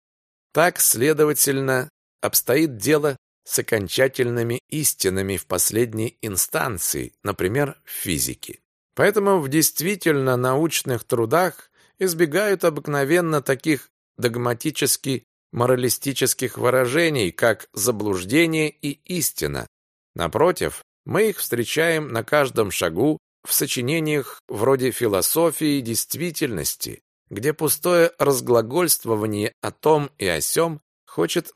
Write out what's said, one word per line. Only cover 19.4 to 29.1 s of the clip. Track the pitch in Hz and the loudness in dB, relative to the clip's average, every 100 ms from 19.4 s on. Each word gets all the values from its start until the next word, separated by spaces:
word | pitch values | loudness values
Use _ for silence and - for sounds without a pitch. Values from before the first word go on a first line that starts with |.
| 73 143 - _ _ _ _ | -4 -4 -8 _ _ _ _
Напротив, | - 85 107 170 - 82 - - _ - | -6 -2 2 2 2 -4 -6 -18 _ -4
мы | 160 220 | 0 0
их | - | 0
встречаем | - 120 113 151 165 160 147 | -4 -2 -2 0 2 0 -2
на | 117 | -6
каждом | 113 151 135 117 101 | 0 2 2 0 -2
шагу | - 90 82 143 156 _ _ | 0 -2 2 0 0 _ _
в | - | -4
сочинениях | - 147 - 123 165 156 151 - - - | -2 0 -2 -2 -2 0 -2 -4 -14 -12
вроде | 113 120 135 127 | 0 2 4 2
«Философии | - 113 95 - 160 170 - 156 143 | 0 2 2 2 2 0 0 0 0
действительности», | 117 110 - 120 175 156 143 92 71 - 60 55 _ _ _ | -2 -4 -4 -6 -6 -4 -4 -2 -6 -6 -10 -12 _ _ _
где | - 139 | -4 -4
пустое | 151 160 - 180 175 165 - | -2 -2 0 2 4 2 2
разглагольствование | 139 127 123 117 113 147 175 - 117 | 2 2 4 2 4 0 0 0 0